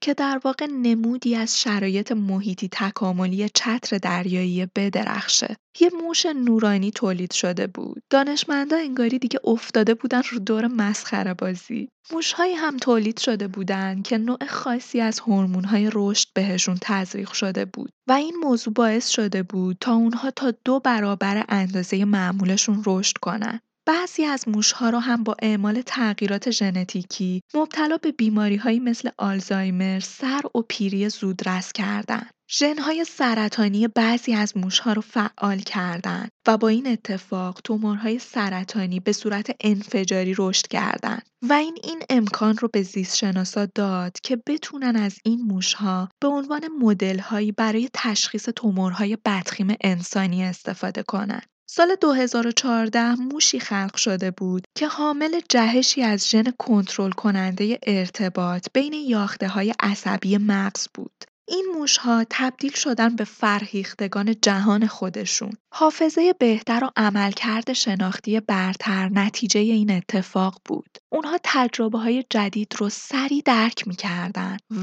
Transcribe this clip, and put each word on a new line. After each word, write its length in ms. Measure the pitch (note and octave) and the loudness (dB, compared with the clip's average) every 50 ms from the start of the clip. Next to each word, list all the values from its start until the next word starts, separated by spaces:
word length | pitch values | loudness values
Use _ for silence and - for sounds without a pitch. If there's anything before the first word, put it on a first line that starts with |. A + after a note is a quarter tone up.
که 140 | - D4 C#4+ | -2 -2 0
در 260 | - C#4 C#4 C4+ C4 - | 0 0 -2 -2 0 -2
واقع 220 | C4 C4 - D4+ | -2 -2 -2 -4
نمودی 720 | D4 C#4+ C4 A#3+ A#3+ A#3 A3+ A3+ A3+ B3 B3+ - A#3+ A#3 | -4 -2 0 2 2 4 4 2 0 0 0 0 0 0
از 240 | A3+ A3 A3+ - - | 0 0 0 0 0
شرایط 520 | - B3 G#3 G3+ G3 G3 F#3+ G3 G#3+ - | 0 0 0 0 0 0 0 -2 -2 -2
محیطی 560 | B3 G#3+ G3+ G3 F#3+ F#3+ G3+ G#3+ F#3 - G3 F#3 | -2 -2 0 0 0 0 -2 -2 -4 -4 -6 -6
تکاملی 760 | - - G3+ G3 - - G#3 F#3 F3+ F3+ F#3 F#3 F#3 G3 G#3 G#3 | -4 -4 -4 -4 -2 -2 -2 0 0 0 0 0 0 0 -2 0
چتر 500 | - - - A#3 A3+ B3 - - G#3+ G3 | 0 -2 0 0 -2 -2 -2 -4 -4 -2
دریایی 680 | F#3 F3+ F3 F3+ F3+ F#3 F#3 F3+ F#3 F3+ F3 F3+ F#3 | -2 -2 -2 -2 -2 -2 0 0 0 0 0 -2 -2
بدرخشه. 920 | F#3 - G3+ G3 G3+ F#3+ G3 G#3+ - - G3+ - - - - - - A3 - _ _ - - | -2 -2 -2 -2 0 0 -2 -2 -2 -4 -4 -2 0 0 0 0 -2 -6 -10 _ _ 2 4
یه 100 | E4+ F4 F4+ E4 | 4 4 4 0
موش 240 | E4 E4+ E4 - - | -4 -2 -2 0 0
نورانی 640 | E4+ D4+ C4+ B3 A#3+ A3+ A3 A3 G#3 G3+ G3 F#3+ G#3 | 0 0 2 4 4 4 4 4 4 4 4 2 0
تولید 420 | - - B3 F#3+ F#3 F3 F#3 F3 | -2 -2 -2 0 0 -2 -2 -4
شده 340 | - - - F3+ F3 F3+ G3 | -2 -2 0 0 0 0 -2
بود. 360 | F#3+ F#3 - - - - - - - | -4 -4 -8 -8 -8 -10 -10 -2 2
دانشمندا 680 | - C4+ C#4 C#4+ D4 D4 - E4 D4 C#4+ C#4 D4 D#4+ | 4 4 4 4 0 -2 -2 0 0 -2 0 0 0
انگاری 420 | E4 D#4+ C#4 B3+ B3+ A#3 A3+ B3+ B3+ | 0 0 -2 0 0 0 2 2 0
دیگه 220 | C4 A#3 - - - | -2 -2 -2 0 2
افتاده 500 | A#3+ A3+ A3+ - - - A3+ G#3+ A3 A3+ | 2 0 0 0 0 2 4 4 4 4
بودن 280 | A3+ - A#3+ B3+ B3 C#4 - | 2 0 0 0 0 0 0
رو 80 | A#3+ A3 | -4 -6
دور 280 | F#3+ G#3+ A3 A3 A#3 | -2 -2 0 0 0
مسخره 680 | A#3+ B3 A3+ G3+ G3+ G#3+ - - - G#3 G3+ F#3+ F#3 F3+ | 0 0 0 0 0 -2 -4 -4 -4 -4 -2 -2 -2 -2
بازی. 540 | F3 F#3 F#3 F3+ F3+ - - - - - - _ _ _ - | -2 -4 -4 -4 -6 -8 -8 -8 -8 -8 -10 _ _ _ -8
موش‌هایی 420 | D#4+ E4 D#4 - - - E4+ F#4 F4+ | -6 -4 -4 -2 0 0 0 0 0
هم 220 | D#4+ D#4+ D#4 C#4 | -2 -2 -2 -4
تولید 420 | B3 - C4 A#3 A3+ G#3 G#3+ A3+ - | -2 0 2 2 2 2 0 -2 -2
شده 300 | - C4 A3+ G#3 G3+ F#3+ | -2 -2 -2 -2 -2 -6
بودن 540 | F#3+ G3+ F#3+ F#3 G3 F#3+ F#3+ F#3+ F#3+ G3 | -6 -6 -4 -2 -2 -2 -2 -4 -4 -4
که 160 | G3 - A#3 A3 | -4 -2 -2 0
نوع 280 | A3+ A#3+ B3 B3 C#4 | 0 -2 -2 -4 -4
خاصی 540 | C#4+ - - - C#4 A#3+ B3 - - - A#3+ | -6 -6 -6 -4 -2 -4 -4 -4 -2 -2 0
از 200 | A3+ A3 A3+ - | 0 0 -2 -2
هورمون‌های 720 | - A3+ G3+ G3 F#3+ F#3 F#3 F#3 F#3 G3 A3 G3+ G#3 G#3+ | 0 2 2 2 2 2 0 0 0 2 2 2 2 2
رشد 360 | A3 G#3 G3+ G3+ G#3 - - _ - | 2 0 0 2 2 0 0 _ 0
بهشون 440 | G3 F#3+ G3+ F#3 F3+ - F#3+ F3+ F#3 | 0 0 0 0 0 0 0 -2 -2
تزریق 520 | - - G3+ G3 F#3 F3+ - G3+ G3 - | -2 -2 -2 -2 -2 -4 -6 -8 -8 -6
شده 320 | - - G3+ F#3+ F3+ F#3 G2+ | -4 -4 -2 -2 -2 -2 -4
بود 260 | F#3 - - - - _ _ - B3+ | -4 -6 -10 -12 -12 _ _ 0 2
و 40 | |
این 240 | C4 C#4 D4+ D#4+ F4 E4+ | 2 2 2 -2 -4 -2
موضوع 320 | E4 C#4 A#3+ A#3 - A#3 G#3+ | 0 2 0 0 0 -2 2
باعث 340 | B3 A#3 A3 G#3+ A#3 - - | 2 2 4 2 0 0 0
شده 340 | - - G#3+ G3+ G3 F#3+ | 0 0 0 0 0 -2
بود 340 | F#3 F3+ G3+ F#3+ F#3 F#3 F3+ - | -4 -2 -2 -2 -2 -2 -2 -2
تا 140 | - B3 A3+ | 0 2 4
اونها 360 | A3+ A#3 A3+ A#3+ A#3 - C4+ | 4 4 4 2 0 -4 -4
تا 220 | C4 - C4+ B3+ A3+ - - | -4 -2 -2 -2 -2 -2 0
دو 160 | B3+ B3+ C4+ | 0 0 2
برابر 640 | - C4 A#3+ G#3+ G#3 G3+ G3+ F#3 G3+ G3 G3+ G#3+ - - | 2 2 2 2 2 0 0 0 0 0 0 0 0 0
اندازهٔ 560 | G3+ G3 F#3+ F#3 F#3+ F#3 F3+ - G3+ F#3+ G3+ | 0 0 0 0 -2 -2 -2 0 0 2 2
معمولشون 800 | G#3 G3+ G3 F#3 F3+ F#3+ G3 F#3+ F#3 F#3+ G3+ - - G3+ G#3 G#3+ | 4 2 2 2 0 0 0 2 2 2 2 2 0 0 0 2
رشد 320 | G3+ F#3+ F#3 G3+ - - - | 0 0 2 0 -2 -2 -2
کنن. 420 | - F3 F#3 G#3+ G#3+ - - A3+ _ _ _ _ - | -4 -4 -4 -4 -4 -4 -6 -8 _ _ _ _ 0
بعضی 380 | D#4+ D#4+ F4 F4+ F4+ - - D4+ | 0 2 2 0 -4 -2 0 0
از 240 | D4 C#4 C4 - A3+ | 0 0 -2 -2 -2
موش‌ها 420 | G#3 G#3+ G#3+ - - - A#3+ A3+ | 0 2 2 0 0 2 0 2
رو 80 | A#3 A#3+ | 2 2
هم 260 | A#3+ B3+ A#3+ A#3 G#3+ | 2 0 0 0 0
با 120 | A3 G#3 - | -2 -2 0
اعمال 400 | - G#3+ G#3+ G3+ G3+ G#3 G#3+ A#3+ B3 | 0 0 2 2 2 0 0 -2 -4
تغییرات 640 | - - C4 A#3 G#3+ G3+ - G#3 G3 G3+ G3+ - B3 | -4 -2 0 0 0 0 0 0 0 0 0 -2 -2
ژنتیکی 880 | A3 - G3+ F#3+ F3+ F#3 F3+ F#3 - F#3 F3+ - - - F#3 F#3 F#3 F#3 - _ - | 0 0 0 0 0 0 -2 -2 -4 -6 -6 -6 -6 -4 -4 -2 -2 -4 -6 _ -2
مبتلا 420 | D4 D#4 D#4 - D#4 D4+ D4+ D#4+ | -2 -2 0 0 -2 0 0 0
به 160 | E4 - D#4 | 0 -2 -2
بیماری‌هایی 680 | - - A3+ A3 G#3+ G#3+ G#3 G3+ G3+ G#3 A#3 A#3+ A3+ B3 | 0 2 2 2 4 2 2 2 0 0 2 0 0 2
مثل 300 | B3+ A#3+ A#3 - - A#3+ - - | 2 0 -2 -2 -4 -8 -4 -2
آلزایمر، 840 | G3+ G3 G3 F#3+ F#3+ - G3+ F#3+ F#3+ F#3+ F3+ F3+ F#3+ F#3+ F#3+ F#3+ | -2 -2 -2 -2 -2 -2 -2 0 0 0 0 0 0 0 0 -2
سر 400 | F#3+ - - - C#4 C4 C4+ C#4+ C#4+ - - | -4 -8 -8 -6 -4 -2 -2 -2 -4 -2 -2
و 80 | A#3 | -2
پیری 460 | A3+ - - - G3+ F#3+ G3 G3 G3+ G#3+ | -2 -2 -4 -4 -2 -2 0 0 -2 -2
زودرس 640 | - - G#3 F#3+ F#3 F#3 - F#3+ F#3 F#3 F#3 - | -2 -2 -4 -4 -2 -2 -2 -2 -2 -4 -4 -6
کردن. 540 | - - F#3+ G3+ G#3 G#3 G3+ - A3 A3+ A#3 - _ _ _ - | -6 -4 -4 -2 -2 -4 -4 -4 -4 -6 -6 -10 _ _ _ -6
ژن‌های 540 | - - C#4+ D4 D4+ D4+ C4+ D4+ D#4+ E4 E4 | -2 2 2 2 2 0 -2 -2 0 -2 -2
سرطانی 840 | - - - C#4+ B3 A3+ A3 G#3+ G#3 - - G#3+ G#3 G3 G#3 A3+ A3+ | -4 -2 0 0 2 2 2 0 0 2 2 2 2 4 2 2 2
بعضی 460 | - A#3+ A3 A3+ A#3 A#3+ - B3 A3+ | 2 2 2 4 2 2 0 0 0
از 220 | G#3 G#3 G3+ - | 2 0 0 0
موش‌ها 360 | G3 F#3 F#3 - - - A#3+ | -2 -2 0 0 0 0 2
رو 100 | G#3 A3 | 0 0
فعال 560 | A3 - - A3+ G#3 G#3+ - - G3+ G3+ G3 F#3+ | -2 -4 -2 -2 -2 -2 -2 -2 -2 0 0 -2
کردن 680 | G3 - - G3+ F3+ F3+ E3+ F3 F#3 F#3+ F3 F#3 G#3+ A#3 _ _ - | -4 -6 -4 -4 -4 -4 -4 -4 -4 -4 -4 -4 -6 -10 _ _ 2
و 100 | A#3 A3 | 2 2
با 120 | G#3+ A3+ A3 | 4 4 2
این 180 | A3 A#3 C#4 | 2 2 0
اتفاق 720 | C4 A#3 G#3+ - - F#3+ F#3 - - G3 F#3 F#3 F3+ F#3 - - | 0 -2 -2 -2 -6 -6 -6 -6 -6 -6 -4 -4 -6 -8 -8 -6
تومورهای 540 | - A3 G#3+ A3 G#3 G#3 G#3 A3 A3 A3+ B3 | -4 -2 0 0 -2 -2 -2 -2 -2 -2 -4
سرطانی 840 | - - - A#3+ G#3 F#3+ F#3 F3+ F#3+ - - G#3+ F#3+ F3+ F3+ F#3 | -6 -6 -4 -2 -2 -2 -2 -4 -6 -4 -4 -2 -2 -2 -2 -2
به 120 | F3+ G#3+ | 0 0
صورت 440 | G#3 - - G#3+ G#3 G3+ G#3+ - A#3 - | -2 0 0 -2 -2 -2 -4 -6 -6 0
انفجاری 760 | - G#3+ G#3 G3 G#3 - - G3 F#3+ F3 F#3+ F#3 F#3 F#3 F#3+ G3 | 2 2 2 2 0 -2 -2 0 0 2 0 0 0 0 0 0
رشد 280 | F#3+ F#3 F#3+ - - | 0 2 2 0 -2
کردن 520 | - - F3 - - - - - - A3 - - _ _ - | 0 -2 -2 0 -2 -2 -2 -4 -4 -6 -6 -10 _ _ -6
و 100 | A#3+ A#3+ | 2 4
این، 260 | C#4+ D4 D4+ E4 E4 E4+ | 4 4 4 0 -4 -8
این 200 | - - E4 E4 - - | -10 -10 -10 -8 -2 2
امکان 460 | C4 B3 G#3+ G3+ - - A3 G#3+ A3 | 2 2 2 2 0 0 2 2 2
رو 120 | A3 A#3+ A3+ | 2 0 0
به 100 | - G#3 | 0 0
زیستشناسا 840 | F#3+ F#3 - G3 F3+ F#3 - - A3 G3 F#3 F#3+ F#3 F#3 - G#3+ G3+ F#3+ - | -2 -2 -4 -4 -4 -2 -2 0 0 0 0 0 -2 -2 -2 -2 -2 -2 -2
داد 420 | - G3+ G3 F#3 F3+ F3+ F3+ - - | -2 0 0 0 -2 -4 -4 -8 -8
که 160 | - - C4 A#3 - | -4 -4 -4 -4 -2
بتونن 500 | - D4 D#4 - - - C#4 C4 B3 A#3 | -2 -4 -4 -4 -8 -8 -2 0 0 2
از 220 | A3 G#3 G3+ G3 - - | 2 0 0 -4 -2 0
این 160 | A3+ A#3 A#3+ | 0 0 0
موش‌ها 680 | A#3+ G#3+ G3 F#3 F3+ - - - G#3 F#3+ F#3 F#3 F#3 F#3+ _ - | 0 0 0 0 0 0 -2 0 0 0 0 0 -2 -4 _ -2
به 80 | - C#4+ | 0 0
عنوان 340 | C#4+ C#4 C#4 C#4 D4 D4 D#4 D#4+ D#4+ D4 | 0 0 -2 -2 -4 -4 -4 -6 -2 4
مدل‌هایی 720 | A#3+ G#3+ G#3 F#3 G3 F#3+ F#3+ F#3+ F#3+ - A3 G#3 G#3+ G#3 | 4 4 4 4 2 0 -2 -2 -4 -4 -2 -2 -2 -2
برای 360 | G3+ - A3+ A3 G#3+ A3+ A#3+ C4 | -2 0 0 0 0 0 -2 -2
تشخیص 560 | - - - A#3+ G#3 - - - - G#3 - B3 A3+ | -4 -4 -2 -2 0 0 -2 -2 -4 -6 -6 -6 -6
تومورهای 640 | - - G#3+ F#3 F#3+ F#3+ F#3 F3+ F#3+ G#3 G3+ A3 G#3+ - | -2 0 0 2 2 0 0 0 0 0 -2 -2 -2 0
بدخیم 500 | G#3+ G3+ F#3 F3+ - - - G3 F#3+ G#3+ - | 0 0 0 -2 -6 -4 -2 0 0 0 0
انسانی 640 | - F#3+ F3+ E3+ F3 - - G3 F#3+ F3+ F3+ F#3 F#3 | 0 0 0 0 -2 -4 -2 0 0 0 0 0 -2
استفاده 580 | F#3 F3+ - - - F#3+ - - F#3+ F#3 - | -2 -4 -6 -8 -8 -6 -6 -6 -6 -6 -6
کنن. 380 | - - - G3 G#3 G3+ G#3 - - _ _ _ _ - | -6 -4 -4 -4 -4 -4 -6 -8 -10 _ _ _ _ -6
سال 260 | - - E4+ F4 F#4+ F#4+ | 2 4 4 4 4 4
دو 120 | - D4+ | 4 4
هزار 340 | C4+ C4 B3+ B3 - A#3 A#3 | 4 4 2 2 0 0 0
و 60 | A#3+ | 0
چهارده 600 | A3+ - - B3+ A#3 A3+ A3+ A3 G#3 A#3+ A#3 A#3+ A#3+ | 0 0 0 0 0 2 0 2 2 2 2 2 2
موشی 460 | B3 B3+ C4 C#4+ D4+ - - - B3 | 0 -2 -4 -2 0 0 2 0 0
خلق 360 | - - G#3 G3 G3 G3 - | -4 -2 -2 -2 -2 -2 -2
شده 340 | - - A3 F#3+ F#3 F#3+ F#3 | -2 0 0 0 0 -2 -4
بود 340 | F3+ - F#3+ F#3 F#3 F#3 F#3 _ - - | -4 -2 -2 -2 -2 -2 -4 _ -6 -4
که 100 | D4+ D4 | -4 -4
حامل 520 | - C#4+ D4 D4+ D4 C#4+ D4+ D#4+ E4 F4 E4 - | -2 0 0 0 0 0 0 0 0 -2 0 2
جهشی 540 | B3+ A#3+ A3+ A3 A#3 B3+ B3+ - - C#4 | 4 4 4 6 4 4 4 4 2 2
از 260 | B3 A3 G#3 G3 - - | 2 2 2 2 2 4
ژن 160 | - A3 A3 B3+ B3 - | 4 4 4 2 0 -4
کنترل 520 | - - A3 G3+ F#3+ - - - G3 F#3+ | 0 2 4 4 4 2 -2 -2 -2 -2
کنندهٔ 680 | F#3 - - G#3 G3 F#3+ F#3+ F#3+ F#3 F#3+ G3+ G#3+ A#3+ - | -2 0 0 0 2 2 0 -2 -2 -2 0 0 -2 -2
ارتباط 840 | - A3 G3+ F#3+ F3+ F3+ - - G3+ F#3 F#3 F#3+ F3+ F3 F3 F3+ - - - | 0 0 0 0 0 -2 -2 -2 -2 -2 0 0 -2 0 -2 -4 -4 -2 0
بین 180 | C4 C#4 D4 | 0 0 0
یاخته‌های 840 | D4+ D4+ D4 C4 A3+ G#3 G3+ G3+ - - G3 F#3+ F#3+ G3+ G3 A3 A#3+ - | -2 -4 -2 0 2 2 0 -2 -2 -4 -4 -2 -2 0 0 0 0 0
عصبی 580 | - G3+ G3+ - - G3+ G3+ G3 - F#3+ G3+ G#3 | 0 0 0 0 -2 -2 -2 0 2 2 2 4
مغز 500 | G#3 G#3 G3 G3 G3 G3 - - - - - | 4 2 2 2 0 -2 -2 -6 -8 -8 -8
بود. 180 | - - - _ - - _ _ _ - - | -14 -14 -14 _ -20 -20 _ _ _ -8 -4
این 180 | E4 F#4 F#4+ F#4+ F4 D#4 | -4 -2 -2 -2 -2 -2
موش‌ها 480 | D4 - - - - A#3+ A#3 A3+ A3+ - | 0 2 0 2 2 2 2 2 2 0
تبدیل 420 | - - C4 B3+ - - C#4 C#4 | -2 -2 -2 -2 -2 -2 -6 -4
شدن 440 | C#4 - - D4 A#3 - A3+ A#3 A#3+ | -2 -2 -2 0 2 2 2 2 2
به 80 | A3 G#3 | 0 -4
فرهیختگان 1080 | - - - A#3+ G#3 G3+ G3+ G#3 - - G3 F#3+ - - - G#3 F#3+ - G3+ G3+ A3 A3+ A3 | -6 -4 0 2 2 2 2 -2 -4 -6 -6 -6 -6 -6 -6 -6 -4 -2 0 0 0 2 4
جهان 440 | - G#3 G3 F#3+ G3+ A3 G3+ G#3 G#3+ | 4 4 4 4 4 4 4 4 4
خودشون. 680 | G#3 - - F#3+ F#3 F3+ G#3+ G3 - - - - G3+ G#3 - _ _ - | 2 0 -2 -6 -6 -4 -4 -4 -2 -4 -4 -4 -6 -12 -14 _ _ 0
حافظهٔ 580 | - D#4+ D#4 D#4 - D#4+ D#4 - E4 E4+ F4+ | 4 4 4 4 4 2 2 4 4 4 4
بهتر 520 | F4+ - B3+ A#3 A3 A3 - - A#3 A#3+ C4 | 4 6 4 4 4 2 0 -2 0 0 0
و 60 | C4 - | -2 0
عملکرد 760 | - A3 G#3 G3+ G#3 G3+ G3+ G3 - - A#3 G#3+ A3+ A#3 - | 2 2 2 4 2 0 0 0 -2 -2 -2 -2 -2 -2 -2
شناختی 680 | B3+ - - A3+ F#3+ F#3 F#3 F#3 F#3+ - - G#3 G#3+ A3 | -2 0 0 0 0 0 0 -2 -2 -4 -2 0 0 0
برتر 680 | G#3+ - G3 F#3 F#3 F#3 F#3+ - - A3 F#3+ F#3+ F#3+ F#3+ | 2 0 0 0 0 0 -2 -2 -2 -2 0 0 0 2
نتیجهٔ 520 | G3 G3+ G3 G#3+ - - A#3+ F#3+ - G#3 | 2 2 2 2 0 -2 0 2 2 4
این 300 | G#3+ A3+ A3+ G#3+ G#3+ G#3 | 4 4 4 4 4 2
اتفاق 720 | F#3+ F3 - - - F#3+ F#3 - - F#3+ F#3+ F#3+ - - - | 2 0 0 -2 -2 -2 -2 0 0 0 0 0 -2 -6 -8
بود. 340 | - - - - _ - - _ - | -8 -8 -8 -8 _ -20 -20 _ -6
اونها 260 | - D#4 D4+ C#4+ E4+ F4+ | -6 -4 -4 -2 -4 -2
تجربه‌های 840 | - - - C4+ B3 A#3 - - A3+ A3 A3 A3+ A3 A#3 A#3+ C4 B3+ - | -2 0 2 2 2 2 2 0 -2 0 0 0 0 2 0 0 0 0
جدید 440 | - A3 G3+ G3 - G#3 G#3+ - - - | 0 0 0 0 -2 -4 -4 -4 -4 -4
رو 100 | G#3 G3+ | -4 -4
سریع 540 | - - - - C#4 C4 C4+ C#4 C#4+ D4 C#4+ | -4 -6 -8 -4 -2 -2 0 0 0 0 2
درک 440 | C#4 A#3+ A3 A3 A#3 - - - G3+ | 4 4 4 4 2 0 -4 -8 -8
می‌کردن 680 | F3+ - G3+ G3+ F3 F3 F3 F3 - F#3+ F#3 F#3 G3 A3 _ - A3 F#3+ | -8 -6 -4 -4 -4 -4 -4 -4 -4 -4 -4 -6 -6 -8 _ -8 -4 2